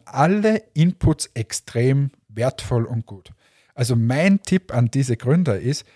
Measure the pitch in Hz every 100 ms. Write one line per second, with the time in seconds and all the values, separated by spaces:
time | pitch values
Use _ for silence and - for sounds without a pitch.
0 | - - 160 208 214 220 - 147 170 -
1 | 110 - - - 110 - - 117 127 139
2 | 139 - _ 107 123 - - 123 113 117
3 | - 98 - - _ _ _ - 120 120
4 | 113 131 185 196 - 185 - 123 120 135
5 | 131 113 123 165 165 98 113 147 -